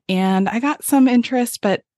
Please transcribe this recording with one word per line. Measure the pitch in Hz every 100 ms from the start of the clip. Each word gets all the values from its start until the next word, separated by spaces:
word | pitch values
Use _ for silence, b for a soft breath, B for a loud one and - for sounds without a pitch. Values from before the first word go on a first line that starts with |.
| -
And | 185 190 190 196
I | 226
got | 277 302
some | - 277 262
interest, | 247 - 254 240 -
but | 208 - -